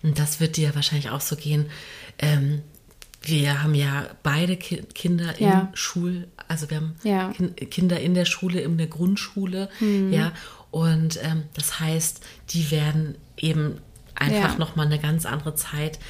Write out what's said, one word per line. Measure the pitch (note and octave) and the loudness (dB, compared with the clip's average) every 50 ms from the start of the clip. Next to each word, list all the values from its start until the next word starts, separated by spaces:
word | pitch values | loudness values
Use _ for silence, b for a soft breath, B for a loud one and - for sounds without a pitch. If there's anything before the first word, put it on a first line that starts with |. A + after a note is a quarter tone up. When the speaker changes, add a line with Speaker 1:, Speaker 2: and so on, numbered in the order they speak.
Speaker 1:
und | - D#3 D3 | 0 0 2
das | D3+ D3 D3 - - | 2 0 0 0 0
wird | E3 D#3 D#3+ | 0 0 2
dir | - D#3 D3 C#3+ | 2 0 2 2
wahrscheinlich | D3 C#3+ - D3+ D3 C#3 C3+ | 0 0 0 0 0 -2 -2
auch | A#2 C#3 | -4 -4
so | - - D3+ | -4 -4 -6
gehen, | D3 - D3 D3+ D3 D3 D3+ B B B B B B B B B | -4 -2 0 2 2 2 0 B B B B B B B B B
ähm, | - - D3+ D3 C#3+ C#3 C#3 D3 D3 D3+ - - - - - - - - - - - | -2 2 2 4 4 4 2 0 -2 -4 -8 -16 -20 -20 -20 -20 -20 -20 -20 -20 -10
wir | - D3+ D#3+ D3+ C#3+ C#3+ C#3+ C#3 D3 | -4 0 2 2 4 2 2 2 2
haben | D#3 D3+ | 4 4
ja | C#3+ C#3+ C#3 C#3 C#3+ - - - - - | 4 2 2 0 -2 -4 -8 -10 -4 -2
beide | D3+ C#3 D3+ F3 F3 F#3 | 0 2 2 2 2 0
Ki-, | F3+ - - F3 - - - - | -2 -4 -6 -8 -8 -8 -10 -8
Kinder | - - F3 F3 E3 E3+ E3+ - | -4 0 0 2 2 0 -2 0
in | - G#3+ | 2 4
Speaker 2:
Ja. | G3+ F#3+ F#3+ F#3+ F#3+ - | 6 6 6 4 2 -2
Speaker 1:
Schul-, | - - - - F3 F3 F3+ F3+ F3+ F3 - - - - | -6 -6 -4 -2 -2 -2 -2 -2 -4 -6 -10 -16 -12 -6
also | - D#3+ D3+ D3+ D3 | -4 -4 -4 -4 -4
wir | D#3 | -4
haben | D3+ D#3 D#3+ D#3+ - - | -4 -4 -4 -6 -4 -2
Speaker 2:
Ja. | G#3+ G3 F#3+ F#3 F#3 G3+ | 0 0 0 0 -2 -2
Speaker 1:
Kin-, | - F3+ E3+ F3 | -2 -2 -2 -4
Kinder | - - - - - F3+ F3+ F3 E3 | -6 -12 -6 0 2 2 4 4 2
in | - E3+ F3+ | 2 2 2
der | F3+ F3 | 4 2
Schule, | F3 - - - F#3 F3 F3+ | 2 0 0 -2 -2 -2 0
in | - E3+ E3+ D#3+ | 0 0 0 0
der | E3 | 0
Grundschule, | E3 D#3+ D#3 F3 F#3 G3 G#3 - - - G3+ G3 F#3 F#3 F#3+ G3 G3 B B | -2 -2 0 2 2 2 0 -2 -4 -4 -4 -4 -2 -2 -4 -6 -6 B B
Speaker 2:
Mhm. | A3 G#3 G3+ G3 F#3+ F#3+ | 0 2 4 4 4 4
Speaker 1:
ja. | F#3 D#3 D#3+ E3 E3 B B B B B B - | 4 2 2 0 -2 B B B B B B -6
Und, | - D#3+ E3 E3 D#3+ D#3+ D#3+ D#3+ D#3+ - - | -2 2 4 4 4 4 2 0 0 -2 -2
ähm, | D#3 D#3+ D#3+ D3+ D3+ - | -2 -2 -2 -4 -6 -6
das | D#3 D3 - - - | -6 -4 -4 -4 -2
heißt, | D#3+ D#3+ D#3+ D#3+ D#3+ - - B B B B B B - | -2 0 0 0 -2 -2 -4 B B B B B B -6
die | - E3+ D#3+ C#3+ | -2 -2 0 0
werden | D#3 D#3 D3+ D3+ D3+ D#3 D#3 D3+ C#3 - - - - | 2 2 2 2 2 0 0 -2 -4 -10 -16 -18 -8
eben | - - D#3+ D#3 D#3 D3+ D3+ - - - - - - - - - | -2 0 0 2 2 0 -2 -4 -6 -12 -18 -20 -20 -20 -12 -6
einfach | - - C#3+ G#3+ G#3 G3 - - | -2 0 2 2 4 2 2 2
Speaker 2:
Ja. | |
Speaker 1:
noch | D#3+ E3 D#3 - | 0 -2 -2 0
mal | D#3+ D3+ | 0 2
eine | D3+ D3+ D3 | 2 2 0
ganz | D3+ D3+ D#3 E3 E3 | 0 0 0 0 0
andere | - A#2+ D3+ D3 D#3 D3+ | -2 -4 -4 -4 -4 -4
Zeit | - - - - D3 D3+ D#3 D#3 B B | -6 -6 -6 -4 -4 -4 -4 -6 B B